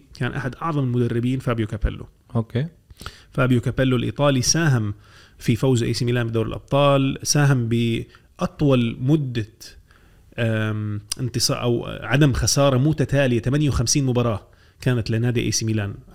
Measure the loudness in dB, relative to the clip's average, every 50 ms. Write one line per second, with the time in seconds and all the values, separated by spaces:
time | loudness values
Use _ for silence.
0 | -8 _ -8 -6 -6 -4 -4 -4 -6 -6 -8 -6 -6 -2 -2 0 0 0 0 0
1 | 0 0 0 0 0 -2 -2 -2 -2 -2 -2 -2 -2 -4 -2 -2 -2 -2 -2 -6
2 | -12 -16 -18 _ _ -6 -4 -4 -4 -2 -4 -4 -4 -4 -8 _ _ _ -20 -18
3 | -18 -18 -18 -18 -20 -8 -2 -2 2 2 2 2 2 0 0 0 0 2 2 0
4 | 0 -4 -2 0 0 2 2 2 2 2 2 2 4 4 2 2 2 -2 -4 -8
5 | -14 -20 -20 -20 -20 -20 -20 -6 -2 0 0 2 2 2 2 2 0 -2 -2 -2
6 | -2 0 0 0 -2 -2 -2 -2 -2 -2 -6 -10 -6 -2 0 2 4 4 4 4
7 | 2 0 -2 -4 -2 0 2 4 4 4 4 2 2 0 0 0 0 0 -2 -2
8 | -6 -10 -16 -20 _ _ _ -8 -8 -8 -4 0 2 4 4 4 2 0 -2 -2
9 | 0 2 2 2 0 -2 -4 -6 -8 -8 -12 _ -20 -20 -20 -20 -20 _ _ _
10 | -20 -20 -20 -20 -20 -14 -6 -4 -2 0 0 0 -2 -2 -2 -4 -4 -4 -6 -8
11 | -8 -10 -8 -8 -6 -4 -2 -2 -2 -2 -2 -2 0 0 -2 -2 -4 -6 -10 -10
12 | -4 -2 2 4 4 4 4 2 0 0 2 2 2 4 4 2 2 2 0 0
13 | -2 0 0 0 2 2 0 0 0 0 0 0 0 0 0 0 0 2 2 2
14 | 2 2 0 0 0 0 -2 -4 -8 -14 _ _ _ _ _ _ -2 0 0 0
15 | 0 -2 -2 0 0 0 0 0 -2 -2 -2 -2 -2 -2 -2 -2 -2 -4 -8 -12
16 | -16 -8 -2